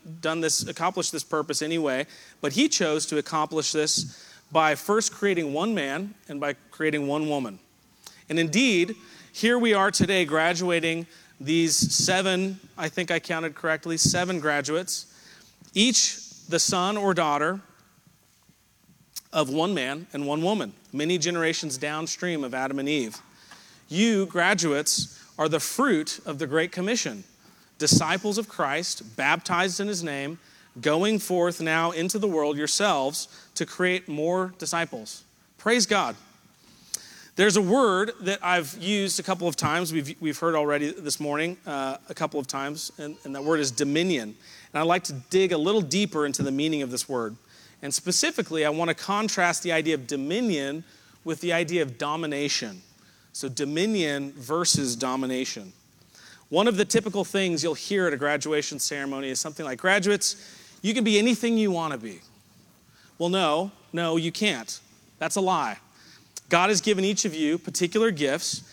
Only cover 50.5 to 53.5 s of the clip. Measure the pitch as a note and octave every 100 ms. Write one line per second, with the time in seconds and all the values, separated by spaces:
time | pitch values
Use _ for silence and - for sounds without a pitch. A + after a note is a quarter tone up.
50.5 | D#3 C#3 D3+ - - - - D#3+ D#3 E3+
51.5 | E3+ D#3+ F3 C#3 A#2 D3 D#3+ D#3 C#3+ C#3+
52.5 | - A2+ F#2 - _ - _ _ - C3+